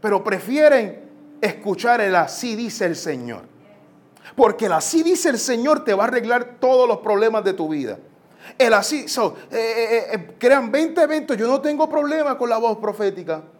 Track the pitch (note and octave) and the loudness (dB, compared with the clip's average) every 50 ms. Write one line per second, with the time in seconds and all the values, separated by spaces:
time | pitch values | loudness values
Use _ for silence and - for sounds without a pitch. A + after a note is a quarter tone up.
0 | - G#3 G3+ F#3+ - A3 A3+ C#4 - F#3 B3+ D4 D4+ D4+ C#4+ B3+ A3+ F#3+ - - | 0 0 0 0 0 -2 -4 -4 -4 -4 0 4 6 6 6 4 2 -2 -8 -14
1 | - - - - - - - - - G#3 - - - G3+ F#3+ - - A#3+ A#3+ A#3 | -20 -20 -20 -20 -20 -20 -10 -4 -4 -4 -4 -4 -6 -6 -6 -2 2 2 2 4
2 | G#3+ G3 F#3 F3 E3 C3+ - - - B3 A3 G#3+ A#3+ A3 - - G#3 F3 E3 D#3+ | 2 2 2 2 2 0 -4 -8 -6 -6 -6 -6 -6 -8 -4 -4 -2 -2 -2 -4
3 | - E3 D3 C3 A#2+ A#2+ A#2 F#2+ E2+ - _ - - - - - - _ _ - | -6 -6 -6 -6 -8 -10 -12 -12 -14 -20 _ -20 -20 -20 -20 -20 -20 _ _ -20
4 | _ _ _ _ _ - - - C4 G#3+ G3+ - A3 G3+ F3 D#3+ - - - E4 | _ _ _ _ _ -20 2 2 4 4 4 0 -2 0 0 0 -2 0 0 0
5 | D#4+ E4 F#4 F4 - E4+ C4 A3 - - B3 A#3 A#3 C#4+ D#4 D4+ D4+ - G3+ F#3+ | 2 2 0 2 2 0 0 0 -2 -2 -2 0 2 2 0 0 2 -2 0 2
6 | G#3 A#3 A#3+ B3 G#3+ A3 A#3+ B3 A#3+ A#3+ - - - B3+ C4 B3+ B3 A#3+ A3 G3 | 2 0 0 -2 -2 0 -2 -2 -2 -4 -8 -2 0 2 4 4 4 2 0 -2
7 | - G#3+ G#3 G3+ G#3+ A3+ A3 G#3+ G3+ G3 F#3+ F#3 E3+ D#3 D#3 D3 C3+ A2+ G2+ - | 0 -2 0 2 2 2 0 0 -2 -2 -2 -2 -4 -4 -4 -4 -6 -6 -8 -10
8 | - - _ _ _ _ _ _ - - - _ C4 A#3 A3 G3+ G3+ - D4+ D4 | -16 -20 _ _ _ _ _ _ -20 -20 -2 _ 4 4 4 4 2 0 -4 -6
9 | B3+ - - B3+ A3+ F3 - - - - - A3+ A3+ A3+ A3+ A3+ A3+ A3 A3+ A#3 | -6 -6 -4 -2 -2 -2 -2 -6 -18 -8 -4 -4 -2 -2 -2 -2 0 0 0 0
10 | G#3+ - G#3+ G#3+ E3 - - - - A#3+ C4+ C#4 B3 A3+ G#3+ C#4+ D#4+ E4 D#4+ F4+ | 0 -2 -6 -8 -8 -10 -14 0 4 4 4 4 4 0 0 0 0 0 2 2
11 | D#4+ D4 D#4 D#4 D4+ - C4 G3 A3 A#3 C4 C#4 C#4 D4+ D4 C#4+ D#4 D4+ D4+ D#4 | 2 2 2 -2 -2 -2 -2 -2 0 0 0 0 0 -2 0 0 0 0 0 -2
12 | D4 D4 D4+ D#4+ D4+ C#4+ C4 C4 B3 A#3+ A3+ A3+ A#3 A#3 G#3+ G#3+ G#3+ G#3 G3 G#3 | 0 0 0 0 0 0 0 -2 0 0 0 0 0 0 -2 0 -4 -6 -4 0
13 | G#3+ G3 F#3 F3 F3 E3 D#3+ D#3 D#3 - _ _ | -2 -2 -2 -4 -6 -6 -6 -8 -8 -16 _ _